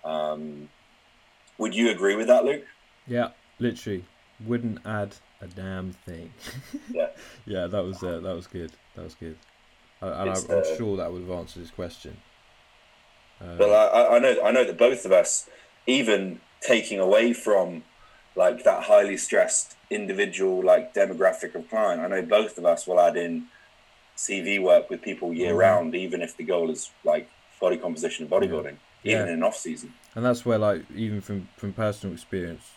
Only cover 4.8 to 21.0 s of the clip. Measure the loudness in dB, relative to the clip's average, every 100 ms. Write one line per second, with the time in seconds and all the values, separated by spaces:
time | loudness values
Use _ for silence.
4.8 | -8 -6 -6 -10 _ _ -18 -12 -10 -8
5.8 | -10 -12 -16 -16 -18 -18 -16 -16 -14 -16
6.8 | -10 -4 -4 -6 -20 -20 -10 -6 -4 -4
7.8 | -4 -8 -8 -8 -8 -10 -10 -14 -14 _
8.8 | _ -18 -18 -16 -18 -18 _ _ _ _
9.8 | _ _ -10 -6 -4 -6 0 0 0 -2
10.8 | -4 -4 -6 -8 -8 -10 -10 -16 -16 -12
11.8 | -12 -12 -20 -20 _ _ _ _ _ _
12.8 | _ _ _ _ _ _ -14 2 6 6
13.8 | 6 6 6 6 4 2 2 2 0 4
14.8 | 2 2 4 4 4 -4 -8 -20 _ _
15.8 | -2 0 2 0 0 -10 _ _ 0 0
16.8 | 0 -2 4 4 4 0 0 2 0 -6
17.8 | -16 _ _ _ _ 2 2 4 2 2
18.8 | 6 6 6 -2 0 2 2 0 -4 -16
19.8 | _ -8 -6 -2 -2 0 0 2 6 4
20.8 | 4 0